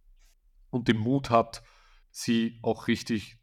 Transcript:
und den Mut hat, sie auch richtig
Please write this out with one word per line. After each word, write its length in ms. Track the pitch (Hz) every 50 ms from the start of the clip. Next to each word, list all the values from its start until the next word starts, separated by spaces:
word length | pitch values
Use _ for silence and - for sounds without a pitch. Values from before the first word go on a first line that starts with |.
| _ - - _ _ _ _ _ _ _ _ _ - -
und 180 | - 123 123
den 100 | 123 110
Mut 320 | 110 107 120 135 139 131 123
hat, 340 | 120 117 117 - - - - - _ - - - - - - _
sie 480 | - - - 120 117 113 113 113 117 113
auch 260 | 113 113 110 - -
richtig 500 | - 117 110 - - 117 104 - - - -